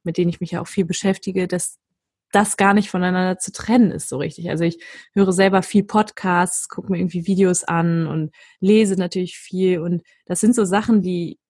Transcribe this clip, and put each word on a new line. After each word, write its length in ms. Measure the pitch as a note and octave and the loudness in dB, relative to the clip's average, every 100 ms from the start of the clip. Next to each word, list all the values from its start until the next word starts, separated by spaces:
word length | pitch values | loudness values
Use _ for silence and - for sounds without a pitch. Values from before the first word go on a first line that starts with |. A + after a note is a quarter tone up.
mit 140 | E3+ E3 | -6 -2
denen 120 | F3 | -2
ich 100 | E3+ | -2
mich 120 | F3 | -6
ja 100 | E3+ | -8
auch 60 | E3 | -6
viel 180 | - F3 | -4 -4
beschäftige, 640 | F#3 G3 F#3+ - F#3 F3+ | -2 -2 -2 -4 -4 -2
dass 300 | F3+ - - _ _ _ _ _ | -4 -6 -10 _ _ _ _ _
das 240 | G3+ G#3 - | 0 2 2
gar 160 | G3 | 4
nicht 160 | G3+ G3+ | 4 2
voneinander 480 | F#3 F3+ F3+ F#3 F#3 | 0 0 0 0 -2
zu 120 | - | -8
trennen 400 | - - B3 G#3 | -8 0 4 4
ist 160 | - - | 0 -6
so 100 | C3 | -6
richtig. 320 | D#3 E3 E3+ | -6 -8 -6
Also 140 | D#3 | -2
ich 160 | E3+ E3 - - - | -2 -2 -10 -20 -6
höre 200 | G3+ F#3+ | 0 2
selber 280 | F3+ F#3+ F#3+ | 4 4 2
viel 200 | F3+ G#3 | 2 0
Podcasts, 840 | G3+ G#3+ G#3+ - F#3+ F3 F3+ - - | 2 0 -2 -4 -2 0 0 -2 -8
gucke 220 | - - | -10 -4
mir 80 | F3 | -2
irgendwie 280 | F3+ F3 E3+ | -2 -4 -2
Videos 360 | F#3+ F#3+ F3+ - | 2 2 2 -2
an 420 | E3+ E3+ E3 D#3 | 0 0 0 -2
und 240 | D#3 D#3 - - _ | -2 -6 -8 -20 _
lese 340 | F#3 G#3+ G#3 F#3+ | 4 4 4 0
natürlich 420 | F3+ F#3 F3+ - | -2 -4 -6 -8
viel. 420 | - F#3 F#3 F3+ | -10 -2 0 0
Und 240 | F3 F3 - _ - | -2 -4 -6 _ -10
das 140 | F3+ | 0
sind 160 | G#3+ B3 | 2 2
so 80 | |
Sachen, 380 | G3 G3+ G#3+ G#3+ | 2 0 2 2
die 380 | F3+ F3 E3 - _ | 2 -2 -6 -10 _